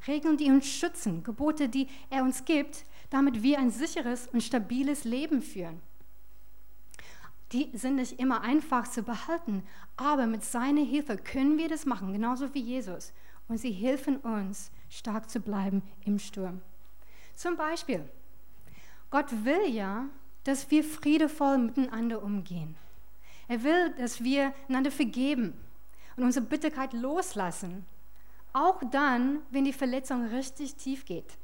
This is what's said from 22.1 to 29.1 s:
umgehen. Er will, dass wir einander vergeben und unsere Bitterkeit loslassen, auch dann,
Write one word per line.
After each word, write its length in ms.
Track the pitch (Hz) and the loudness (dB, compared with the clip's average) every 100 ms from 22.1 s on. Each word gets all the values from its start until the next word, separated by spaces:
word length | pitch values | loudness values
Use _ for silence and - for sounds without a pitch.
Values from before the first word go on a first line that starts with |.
| 220 | 0
umgehen. 520 | 202 202 175 175 156 156 - - - - - - - | -2 -2 -2 -4 -4 -8 -10 -10 -10 -10 -10 -10 -4
Er 140 | 240 | 0
will, 260 | 262 349 330 - | 4 4 4 0
dass 260 | 240 - | -4 -2
wir 300 | 240 277 277 277 - | 2 4 2 0 0
einander 220 | 254 269 | 2 2
vergeben 640 | - 247 247 269 277 202 - - - - - - - | 2 0 2 2 2 0 -2 -10 -10 -10 -10 -10 2
und 80 | |
unsere 220 | 247 254 220 | 4 4 0
Bitterkeit 480 | 302 311 254 262 | 0 0 -2 -4
loslassen, 880 | 233 254 330 - 208 180 - 180 185 185 - - - - - - | -2 0 0 0 -2 -2 -2 -6 -8 -8 -10 -10 -10 -10 -10 -2
auch 260 | 262 330 370 240 | 4 4 4 2
dann, 500 | 269 285 | 4 4